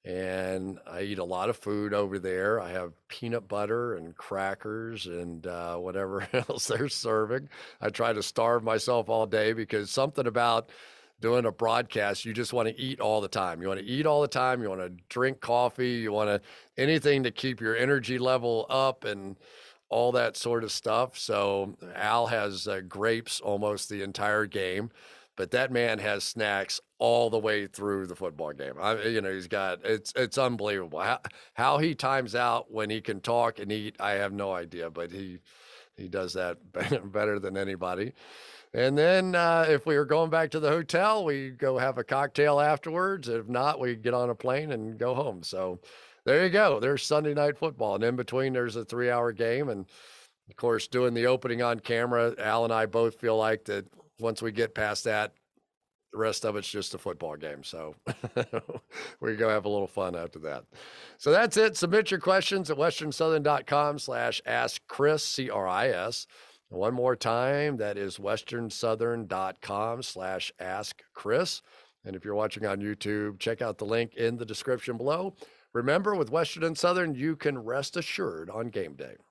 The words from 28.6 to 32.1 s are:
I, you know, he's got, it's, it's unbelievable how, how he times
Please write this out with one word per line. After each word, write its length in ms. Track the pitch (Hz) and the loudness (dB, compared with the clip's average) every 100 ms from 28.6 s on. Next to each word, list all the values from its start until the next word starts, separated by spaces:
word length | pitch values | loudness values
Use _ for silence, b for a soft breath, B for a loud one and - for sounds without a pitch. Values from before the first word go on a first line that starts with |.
| 67 67 | -10 -2
I, 220 | 101 110 | 0 0
you 180 | 110 110 | 0 0
know, 100 | 98 | -2
he's 180 | 95 87 | -6 -4
got, 360 | 104 95 90 | -2 -2 -2
it's, 260 | 110 110 - 135 | 0 0 0 -2
it's 220 | 120 135 | 0 2
unbelievable 600 | 127 117 104 101 85 80 | 0 0 -2 -2 -4 -2
how, 200 | 98 123 - B B | 0 0 -4 B B
how 240 | - 127 143 | 0 2 4
he 180 | 160 | 2
times 400 | 147 131 | 0 0